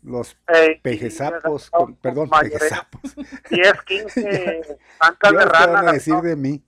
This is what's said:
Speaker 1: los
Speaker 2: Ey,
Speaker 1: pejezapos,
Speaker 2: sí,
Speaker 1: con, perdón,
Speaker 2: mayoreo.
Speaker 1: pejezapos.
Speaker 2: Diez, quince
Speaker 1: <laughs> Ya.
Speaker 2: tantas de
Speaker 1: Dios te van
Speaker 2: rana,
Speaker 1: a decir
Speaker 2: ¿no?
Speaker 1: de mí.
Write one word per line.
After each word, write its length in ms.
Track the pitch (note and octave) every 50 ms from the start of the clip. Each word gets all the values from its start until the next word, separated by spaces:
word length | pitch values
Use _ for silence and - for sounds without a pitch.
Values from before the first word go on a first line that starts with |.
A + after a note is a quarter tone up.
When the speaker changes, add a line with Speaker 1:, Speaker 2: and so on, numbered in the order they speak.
Speaker 1:
los 340 | _ - B2 A#2+ A#2 - _ _ _ -
Speaker 2:
Ey, 320 | E3+ E3 D#3+ D#3+ D#3 _
Speaker 1:
pejezapos, 840 | _ C3 A#2 G#2 B2 A2 - - C3+ D3+ E3 E3 D3+ D#3+ D3+ C#3 -
Speaker 2:
sí, 60 | _
Speaker 1:
con, 220 | - E3+ E3+ - -
perdón, 320 | _ - C3 B2+ C#3+ D#3 C#3+
Speaker 2:
mayoreo. 300 | D#3 D3+ D3+ D3 D3+ D3
Speaker 1:
pejezapos. 560 | D3+ D#3 E3 - - _ - - - C4+ _ D4 C#4 - C4+ - _ -
Speaker 2:
Diez, 220 | E4 F4 F#4 D4+ C#4+ - -
quince 720 | - F#3+ G3 G#3+ G3+ - B3+ A3 G3+ G3 F#3 F3+ F#3 E3 E3 D#3+
Speaker 1:
<laughs> 40 | D3+
Ya. 80 | D3 _ _ _ _ _
Speaker 2:
tantas 320 | D#3+ E3+ - _ - G3+
de 60 | - -
Speaker 1:
Dios 140 | F#3+ E3
te 60 | E3 E3
van 160 | F3 F3 E3+
Speaker 2:
rana, 160 | G3+ F3+ E3
Speaker 1:
a 20 |
decir 220 | D#3 C3+ - D#3 D#3+
Speaker 2:
¿no? 80 | F3+
Speaker 1:
de 140 | E3+ E3+ D#3+
mí. 260 | D3 C3+ C3+ D3 C#3+ _